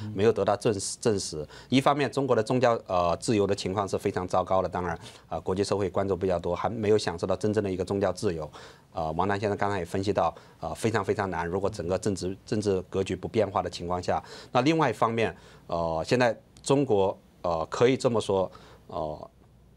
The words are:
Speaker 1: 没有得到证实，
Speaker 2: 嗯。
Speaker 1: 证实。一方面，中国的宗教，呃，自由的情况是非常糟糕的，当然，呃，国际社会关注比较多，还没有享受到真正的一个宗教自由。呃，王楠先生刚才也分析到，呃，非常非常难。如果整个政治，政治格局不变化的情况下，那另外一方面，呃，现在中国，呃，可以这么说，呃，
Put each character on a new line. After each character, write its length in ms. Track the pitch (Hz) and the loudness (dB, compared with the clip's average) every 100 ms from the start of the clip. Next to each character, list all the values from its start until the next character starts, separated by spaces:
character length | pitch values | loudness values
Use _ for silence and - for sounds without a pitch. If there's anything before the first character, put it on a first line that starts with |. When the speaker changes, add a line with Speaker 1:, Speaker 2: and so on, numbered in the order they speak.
| 107 101 | -6 2
Speaker 1:
没 80 | |
有 80 | 107 | 2
得 120 | 107 | 4
到 120 | 98 101 | 2 2
证 180 | 127 | 2
实， 220 | 101 - - | 0 -4 -2
Speaker 2:
嗯。 20 | |
Speaker 1:
证 200 | 123 101 | 0 0
实。 260 | - 78 73 - - | -2 -8 -10 -12 0
一 120 | 127 | 4
方 160 | 135 143 | 4 2
面， 140 | 131 | 0
中 160 | - 135 | 0 2
国 80 | |
的 80 | 120 | 2
宗 180 | - 127 | 2 4
教， 160 | 123 117 - | 4 2 2
呃， 280 | 92 87 85 | 2 2 2
自 160 | - 110 | 2 4
由 100 | 98 | 4
的 80 | |
情 180 | 101 95 | 2 -2
况 140 | 95 95 | -2 0
是 100 | 101 | 0
非 140 | 104 | -2
常 160 | 95 90 | -2 0
糟 160 | 92 | 0
糕 180 | 90 95 | 2 2
的， 80 | 90 | 0
当 160 | 90 | -2
然， 140 | 87 82 - - - | -4 -6 -10 -20 -10
呃， 120 | 85 | -8
国 140 | - | -2
际 80 | 92 | 0
社 160 | 98 101 | 0 0
会 100 | 98 | 0
关 200 | 101 98 | -2 -2
注 80 | 90 | 0
比 100 | 95 | 0
较 100 | 87 | 0
多， 160 | 87 87 | -2 -4
还 120 | 90 | -4
没 200 | 113 104 | -2 2
有 100 | 107 | 2
享 180 | - 85 | 2 -4
受 80 | |
到 120 | 95 92 | -2 0
真 160 | 107 | 0
正 100 | 104 | 0
的 80 | 101 | 0
一 60 | 92 | -2
个 80 | |
宗 160 | 90 98 | -2 0
教 120 | 98 | 0
自 220 | 87 107 | 0 -2
由。 160 | 82 76 - - - _ | -4 -8 -12 -20 -20 _
呃， 200 | - 80 | -6 -4
王 160 | 80 95 | 0 0
楠 100 | 101 | 0
先 100 | 104 | -2
生 80 | 101 | -2
刚 140 | 101 | -2
才 80 | 101 | -2
也 60 | |
分 180 | 85 98 | -4 -4
析 100 | 98 | 0
到， 220 | 98 85 - - - | 0 0 -2 -16 -12
呃， 160 | 82 | -10
非 160 | 78 113 | -4 -2
常 140 | 107 | 0
非 100 | 98 | 0
常 160 | 98 98 | -2 -2
难。 160 | 82 85 | -4 -4
如 140 | 92 | -2
果 100 | 95 | -4
整 160 | - 85 | -4 -2
个 100 | 92 | -2
政 160 | 110 98 | 0 -2
治， 200 | 90 98 | -4 -8
政 160 | - 110 | -4 -2
治 220 | 104 95 85 | 0 0 0
格 140 | 95 | -4
局 100 | 95 | -2
不 140 | 92 85 | -4 -4
变 200 | 113 98 | 0 0
化 140 | 95 | 0
的 80 | 90 | -2
情 160 | - 87 | -6 -4
况 160 | 90 | -4
下， 180 | 90 85 - - - | -2 -2 -4 -18 -2
那 100 | 127 | 2
另 140 | 131 160 | 2 4
外 140 | 143 | 2
一 20 | |
方 220 | 107 117 | 2 0
面， 180 | 113 107 - - - - | 2 -2 -4 -16 -20 -6
呃， 340 | 85 82 80 | -2 0 -2
现 140 | 80 123 | 0 2
在 180 | 123 110 - - | 2 0 -10 -8
中 200 | - 139 | 0 2
国， 320 | 135 104 95 - - _ | 4 2 2 -2 -12 _
呃， 260 | 90 82 80 | -2 -2 -2
可 200 | - 123 | 2 4
以 80 | 131 | 4
这 120 | 131 | 2
么 120 | 113 | 0
说， 280 | - 98 92 - - - - | 0 0 0 -4 -20 -20 -12
呃， 440 | 87 78 76 - _ - - - | -6 -6 -6 -14 _ -20 -20 -20